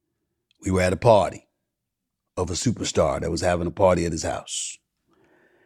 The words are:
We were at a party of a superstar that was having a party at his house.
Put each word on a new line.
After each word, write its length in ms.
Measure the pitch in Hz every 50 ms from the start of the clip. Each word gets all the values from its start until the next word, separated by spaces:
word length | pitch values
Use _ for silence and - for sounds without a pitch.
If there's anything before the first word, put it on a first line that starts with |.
| _ _ _ _ _ _ _ _ _ _ _ _ -
We 60 | 98
were 120 | 92 95
at 120 | 90 92 92
a 40 | 85
party 500 | - 123 113 101 90 73 - - - _ _ _ _ _ _ _ _ _ _ _ _ _ _ _ _ _ _ -
of 140 | 90 82
a 20 | 90
superstar 680 | 80 - 127 107 - 85 - - - 87 76 69 76
that 120 | - 85
was 100 | 87 82
having 240 | 90 90 87 90 87
a 60 | 85
party 340 | 82 - 101 92 92 87 85
at 60 | 85
his 120 | 82 78 76
house. 540 | 85 69 - - - - - - - - - _ _ _ _ _ _ _ _ _ _ _ _ _ _ _ _ _